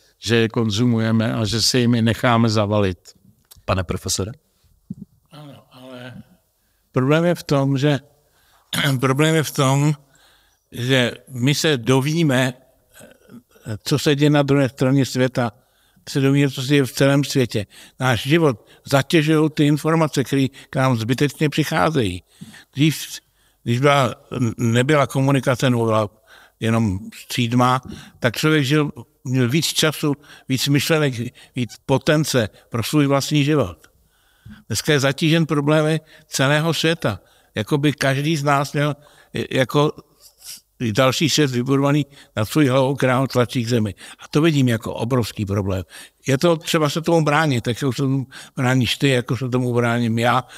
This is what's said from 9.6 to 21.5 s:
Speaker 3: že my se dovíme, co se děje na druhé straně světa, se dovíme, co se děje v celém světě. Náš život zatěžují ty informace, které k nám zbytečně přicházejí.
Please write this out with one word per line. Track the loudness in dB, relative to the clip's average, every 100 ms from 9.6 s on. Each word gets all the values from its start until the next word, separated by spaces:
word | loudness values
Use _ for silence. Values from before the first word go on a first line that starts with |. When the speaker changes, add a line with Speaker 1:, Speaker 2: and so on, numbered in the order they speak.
| 0 2 0 -2 _ _ _ _ _ _ _
Speaker 3:
že | -8 0 2 0 -2 -12
my | -2 0 2
se | 0 0
dovíme, | 2 2 2 0 2 2 0 -4 _ _ _ -20 -20 -20 _ -20 -20 _ -12 -12
co | -4 -2
se | 0 2
děje | 4
na | 4
druhé | 4 2 2
straně | 0 2 2 2
světa, | 0 0 0 -4 -6 _ _ _ _ -8
se | 0
dovíme, | 2 4 2
co | -2
se | 0
děje | 2 2
v |
celém | 2 2 2
světě. | 0 0 0 -2 -8 -12 -20 -4
Náš | -2 -2
život | 0 2 2 0 -8 -20 -2
zatěžují | -2 2 2 2 2 2
ty | 2 2
informace, | 2 0 0 0 -2
které | -2 0 -2 -4 -8
k | -2
nám | 0 0
zbytečně | -2 -2 -2 0
přicházejí. | -2